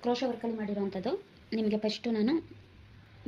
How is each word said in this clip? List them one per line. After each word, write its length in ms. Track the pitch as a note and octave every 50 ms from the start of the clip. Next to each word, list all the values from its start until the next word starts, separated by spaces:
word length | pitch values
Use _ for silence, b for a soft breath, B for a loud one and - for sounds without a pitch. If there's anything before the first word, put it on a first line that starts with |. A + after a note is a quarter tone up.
ಕ್ರೋಶೆ 260 | - A#3+ A#3+ - C4
ವರ್ಕಲ್ಲಿ 300 | B3 A#3 - - A#3 A3
ಮಾಡಿರೋವಂಥದ್ದು. 680 | A3 G#3 G3+ G3+ G3+ G3 F#3+ - F#3 F#3 B3 F#4 - - - - - - -
ನಿಮಗೆ 260 | A3 A3+ G#3+ G#3 G#3+ G#3+
ಫಸ್ಟು 320 | - - D#4 - - A#3+
ನಾನು 380 | A3+ G#3+ G#3+ B3+ E4 D#4 - - - - - - - - - - - - - - - - -